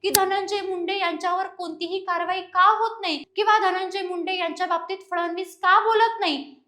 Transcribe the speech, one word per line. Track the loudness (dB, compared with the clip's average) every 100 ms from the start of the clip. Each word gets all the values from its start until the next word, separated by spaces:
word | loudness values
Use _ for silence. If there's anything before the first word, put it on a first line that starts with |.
की | 4
धनंजय | 4 4 0 -2 -4
मुंडे | -4 -6 -4 -2
यांच्यावर | -2 -2 -2 -2 -4
कोणतीही | -8 -10 -8 -6 -6
कारवाई | -4 -4 -2 -4
का | -4 4 4 4
होत | 0 -2
नाही | -6 -6 -6 -2
किंवा | 4 4
धनंजय | 4 0 -4 -4
मुंडे | -4 -6 -4 -2
यांच्या | -4 -2 -2
बाबतीत | -2 -4 -10 -4
फडणवीस | -4 -2 -4 -8 -2
का | 4 4
बोलत | 6 4 2 2
नाही, | -2 -2 -8 -20